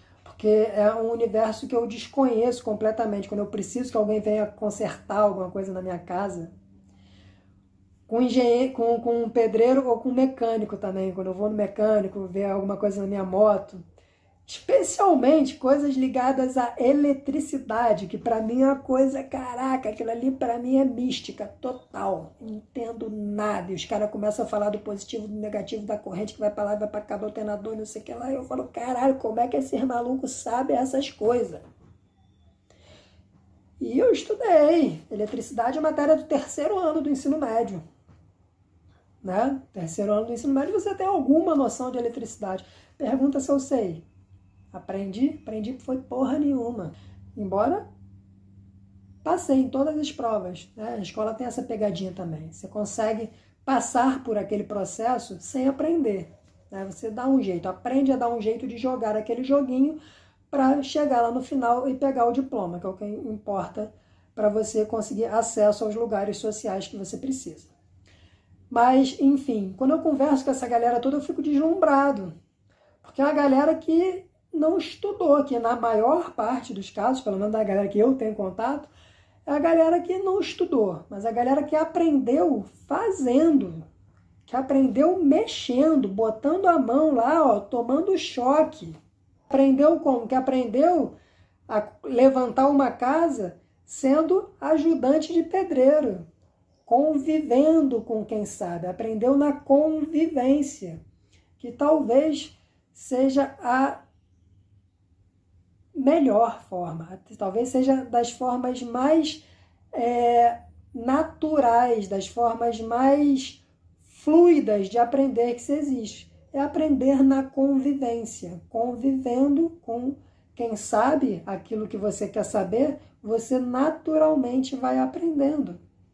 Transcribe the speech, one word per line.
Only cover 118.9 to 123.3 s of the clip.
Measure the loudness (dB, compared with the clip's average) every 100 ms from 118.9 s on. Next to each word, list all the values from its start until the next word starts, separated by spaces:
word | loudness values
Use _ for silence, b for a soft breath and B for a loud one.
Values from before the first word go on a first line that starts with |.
| -2 -2 0 -2 2 2 4 2 -2
com | -8 -6 -4 -8 b b b
quem | _ -6 -6
sabe | -2 2 2 2 0 -2
aquilo | -6 -10 -8 -8 -6
que | -4
você | -4 -4 -6
quer | -4
saber, | -4 -2 -2 0 0 -2 B B
você | -4